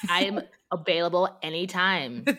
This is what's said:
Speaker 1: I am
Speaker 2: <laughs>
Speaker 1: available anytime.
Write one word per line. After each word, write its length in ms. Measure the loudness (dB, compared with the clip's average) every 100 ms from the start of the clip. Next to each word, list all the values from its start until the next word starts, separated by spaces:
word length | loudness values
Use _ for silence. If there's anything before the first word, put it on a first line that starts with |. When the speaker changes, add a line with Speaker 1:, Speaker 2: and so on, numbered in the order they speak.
| 0
Speaker 1:
I 140 | 2
am 160 | 2 -2 -8 _
Speaker 2:
<laughs> 160 | _
Speaker 1:
available 640 | -4 0 2 2 2 0 -2
anytime. 800 | -8 -6 -4 0 2 2 -2 -4 -2